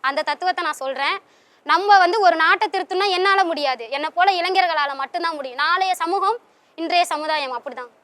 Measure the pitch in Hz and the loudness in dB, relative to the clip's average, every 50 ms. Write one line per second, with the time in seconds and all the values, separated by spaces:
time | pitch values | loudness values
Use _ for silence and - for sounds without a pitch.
0 | - 262 277 311 302 - 285 285 359 370 359 359 349 320 302 - 269 269 269 262 | -4 -4 -4 -2 -4 -4 -4 -2 -2 -2 -2 -2 -4 -6 -6 -6 -6 -8 -6 -4
1 | 277 302 381 392 _ _ _ _ _ _ _ _ _ 285 302 339 392 403 415 392 | -2 -4 -4 -4 _ _ _ _ _ _ _ _ _ 0 0 2 6 6 6 6
2 | 370 349 381 453 403 359 330 320 320 330 370 370 - - - 381 370 - 381 370 | 6 6 2 4 4 4 4 4 4 2 2 2 0 -2 -2 -4 -4 -2 -2 0
3 | 392 415 370 349 370 403 392 392 381 339 330 302 294 269 254 240 233 220 262 277 | 0 0 0 2 2 2 4 4 2 0 0 -2 -2 -2 -2 -4 -6 -8 -6 -6
4 | 302 311 - 339 359 392 392 349 339 359 370 381 359 349 330 302 285 285 277 269 | -6 -4 0 2 2 2 2 0 0 0 2 2 2 2 2 0 -2 -2 -4 -6
5 | 269 269 - 349 339 330 330 294 277 262 240 262 294 320 339 370 381 381 370 - | -8 -8 -6 -4 -4 -4 -4 -6 -10 -10 -4 -2 0 0 2 0 0 0 -2 -2
6 | 339 330 359 403 392 392 453 480 _ _ _ _ _ _ _ - 330 330 349 349 | -2 -2 -2 0 0 0 -2 -2 _ _ _ _ _ _ _ -8 -6 0 0 0
7 | 349 - 330 302 302 311 311 302 285 262 262 247 240 285 247 240 254 240 _ _ | 0 0 -2 -6 -4 -4 -2 -4 -4 -4 -8 -8 -10 -10 -12 -12 -14 -16 _ _